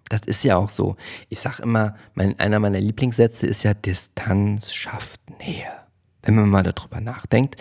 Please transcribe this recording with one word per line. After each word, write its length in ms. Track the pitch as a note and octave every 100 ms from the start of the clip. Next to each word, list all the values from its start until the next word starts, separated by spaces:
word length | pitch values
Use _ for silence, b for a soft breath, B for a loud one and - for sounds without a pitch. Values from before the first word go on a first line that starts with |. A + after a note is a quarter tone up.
| -
Das 140 | A2+
ist 220 | - -
ja 120 | C3+ G2+
auch 140 | G#2
so. 260 | - G2 G2 B B B
Ich 120 | A2
sag 180 | C3 -
immer, 360 | A#2 A2+ G#2+ G#2+ B
mein, 240 | - F#2+ -
einer 200 | G2 G#2+
meiner 200 | G#2 G2
Lieblingssätze 680 | G2+ A2 C3 A#2 A#2 - -
ist 160 | G#2
ja, 120 | G#2+
Distanz 1000 | G#2 - F#2+ - - - F#2+ G2+ G#2 -
schafft 480 | - - - - - _ -
Nähe. 320 | - - - - - _ _ _
Wenn 120 | -
man 140 | A2 G#2
mal 140 | G2
darüber 380 | F2+ - - -
nachdenkt, 560 | A2 B2 - A2+ C#3 -